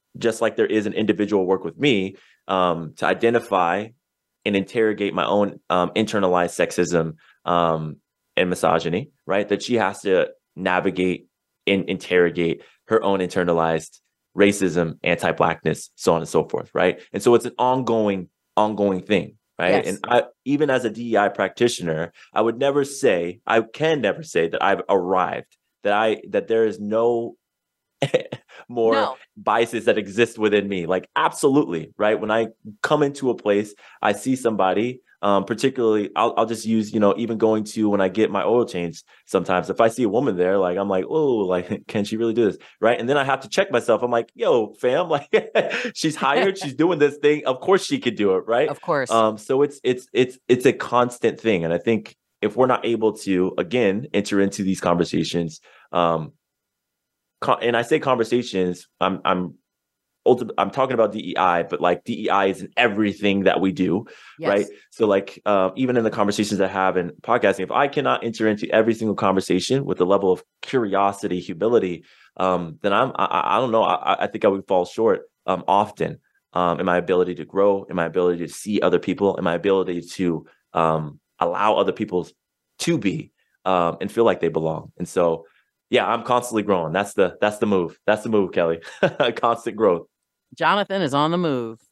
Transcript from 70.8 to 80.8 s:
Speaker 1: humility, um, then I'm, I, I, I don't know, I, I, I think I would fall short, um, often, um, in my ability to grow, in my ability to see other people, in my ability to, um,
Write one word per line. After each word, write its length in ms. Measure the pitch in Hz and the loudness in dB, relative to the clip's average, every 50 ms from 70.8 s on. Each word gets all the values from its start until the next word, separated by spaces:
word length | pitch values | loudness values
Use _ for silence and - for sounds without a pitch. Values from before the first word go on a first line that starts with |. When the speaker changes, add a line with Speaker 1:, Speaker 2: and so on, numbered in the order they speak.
| 110 98 95 98 101 101 98 - 104 92 90 92 | 0 0 0 0 0 0 0 -2 -4 -4 -4 -4
Speaker 1:
humility, 640 | 87 - 90 80 101 117 120 110 98 90 85 80 - _ _ _ _ _ _ | -6 -8 -6 -4 0 2 2 2 2 0 -4 -8 -12 _ _ _ _ _ _
um, 420 | - 92 92 92 90 87 82 76 - - | -4 -2 0 0 -2 -4 -6 -10 -6 -4
then 100 | 101 98 | -2 0
I'm, 200 | 107 131 131 - | 0 0 -2 -2
I, 80 | - 95 | -4 -4
I, 320 | - - - - - 98 | -2 -2 -2 0 0 0
I 40 | 110 | 0
don't 100 | 131 120 110 | 0 2 2
know, 100 | 113 98 | 2 2
I, 120 | 90 90 - - - 95 | 2 0 0 0 -2 -2
I, 100 | - 95 | -2 -2
I 20 | |
think 180 | 95 - 87 - | -4 -2 0 2
I 40 | 101 | 2
would 180 | 95 98 - | 2 0 0
fall 180 | - 98 90 90 | 0 0 0 0
short, 380 | - - 113 113 110 95 - - - _ _ _ | -2 -2 0 0 2 2 0 -4 -10 _ _ _
um, 180 | - 92 90 - - | -4 -4 -2 0 2
often, 500 | 95 101 107 - - - 82 80 80 - _ _ _ _ _ _ - | 2 2 2 0 -2 -4 -6 -6 -6 -10 _ _ _ _ _ _ -2
um, 280 | 90 90 87 82 82 | 0 0 0 0 0
in 60 | 92 | 0
my 100 | 92 90 | 0 0
ability 380 | 90 87 90 92 90 90 90 85 | 0 2 2 2 2 2 0 -2
to 80 | 82 78 | -8 -12
grow, 400 | - - 98 101 101 98 98 98 | -6 0 2 2 2 2 0 -4
in 120 | - 85 | -6 -4
my 80 | 90 82 | -4 -2
ability 400 | 80 80 90 90 90 87 85 85 | -2 0 0 2 2 0 0 -4
to 60 | 80 - | -8 -10
see 280 | - - 104 104 85 | -10 -8 -4 -2 0
other 180 | 76 90 90 87 | 2 2 2 0
people, 380 | - 98 90 - 101 98 - | 0 -2 -2 0 0 0 0
in 80 | - 90 | 0 -2
my 100 | 85 85 | -2 -2
ability 480 | 85 82 98 98 95 90 92 87 87 82 | 0 0 0 0 0 0 -2 -4 -6 -8
to, 440 | - - - 92 87 82 78 - - _ _ _ _ - | -10 -6 -4 -2 -2 -2 -4 -6 -12 _ _ _ _ -2
um, 460 | 87 | 0